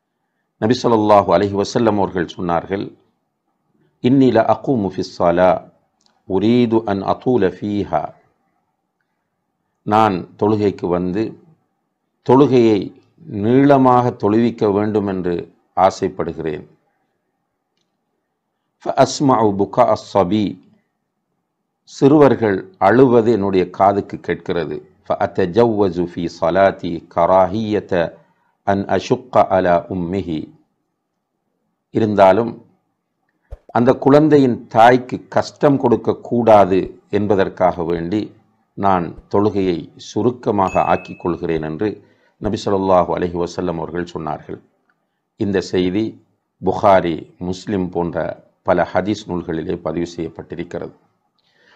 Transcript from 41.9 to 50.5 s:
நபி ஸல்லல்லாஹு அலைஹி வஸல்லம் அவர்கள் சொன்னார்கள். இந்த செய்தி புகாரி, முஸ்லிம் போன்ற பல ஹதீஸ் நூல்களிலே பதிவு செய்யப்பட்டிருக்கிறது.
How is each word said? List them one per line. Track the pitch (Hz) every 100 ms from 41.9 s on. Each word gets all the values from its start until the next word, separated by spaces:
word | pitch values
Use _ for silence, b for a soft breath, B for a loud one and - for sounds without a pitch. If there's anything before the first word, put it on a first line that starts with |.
| - b b b b
நபி | 107 104
ஸல்லல்லாஹு | 104 98 95 90 85
அலைஹி | 85 87 85
வஸல்லம் | 87 - 90 82
அவர்கள் | 78 85 85
சொன்னார்கள். | 85 78 73 - - _ _ _ _ _ _ _
இந்த | - 101 95
செய்தி | 87 95 90 98 110 - _ _ _ -
புகாரி, | 92 95 104 95 85 80 - -
முஸ்லிம் | 90 92 - 101 90
போன்ற | 90 85 80 78 - _ _
பல | - 90 82
ஹதீஸ் | - 95 104 -
நூல்களிலே | 87 82 80 85
பதிவு | 87 78 82 82
செய்யப்பட்டிருக்கிறது. | - 80 - -